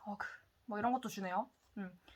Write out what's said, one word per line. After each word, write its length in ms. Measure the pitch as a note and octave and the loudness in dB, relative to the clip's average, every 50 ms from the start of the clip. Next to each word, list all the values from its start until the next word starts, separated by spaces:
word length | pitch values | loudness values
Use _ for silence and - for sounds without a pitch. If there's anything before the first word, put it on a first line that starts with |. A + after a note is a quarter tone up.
| - | -8
어그, 200 | A3 G3+ - - - - - - _ _ _ _ | -8 -6 -4 -6 -8 -8 -10 -16 _ _ _ _
뭐 140 | - G#3+ G#3 | -4 0 2
이런 160 | G#3+ A#3+ B3+ | 4 4 4
것도 160 | B3+ B3 G#3 | 4 2 -2
주네요. 400 | - G3+ F#3+ F#3 F3+ G3 A#3+ - - _ _ _ _ | -4 -2 -2 2 2 2 2 0 -6 _ _ _ _
음. 240 | G#3+ G3 F#3 - - _ - - | -8 -8 -8 -8 -12 _ -20 -20